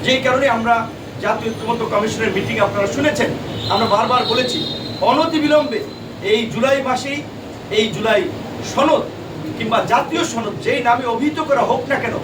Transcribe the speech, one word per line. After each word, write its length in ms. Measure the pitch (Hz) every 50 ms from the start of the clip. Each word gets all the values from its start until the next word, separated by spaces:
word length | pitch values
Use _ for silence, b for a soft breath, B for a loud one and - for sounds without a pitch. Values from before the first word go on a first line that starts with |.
| -
যেই 180 | 254 254 254
কারণে 260 | 254 262 262 262 277 269
আমরা 380 | 233 226 226 233 233 226 - - - - - - - -
জাতীয় 280 | 185 208 220 220 220 226
ঐক্যমত্য 360 | 220 - 220 220 233 233 220
কমিশনের 460 | - 214 208 214 220 - - 226 202
মিটিং 260 | 190 196 - 220 226 220
আপনারা 280 | 202 202 - 202 202
শুনেছেন, 440 | - - 277 285 302 - - 226 - - - - - - - - -
আমরা 160 | 190 220 226
বারবার 400 | 208 202 208 233 233 247 254 226
বলেছি, 400 | - 226 254 254 247 - - - - - - - - - -
অনতিবিলম্বে 800 | 185 220 254 294 320 330 320 302 302 294 302 302 285 247 226 202 - - - - - - - -
এই 240 | - 202 214 240 233
জুলাই 360 | - - 226 247 269 277 277
মাসেই 400 | 262 262 254 247 - 277 285 294 - - - - - - - - - -
এই 180 | - 214 226 -
জুলাই 340 | - - 208 220 269 320 349 - - - - - - - - - -
সনদ 280 | - 285 320 - - - - - - - - - - - - - -
কিংবা 260 | 226 220 226 202 185 180
জাতীয় 360 | 226 247 - - 320 349 339
সনদ, 380 | - 240 233 220 208 - -
যেই 200 | - 220 269 269
নামে 240 | 240 240 240 240 254
অভিহিত 340 | 240 226 240 285 302 - -
করা 200 | 311 277 277 240
হোক 280 | 214 - 269 - - 269
না 60 | 277
কেন 180 | - - 226 - -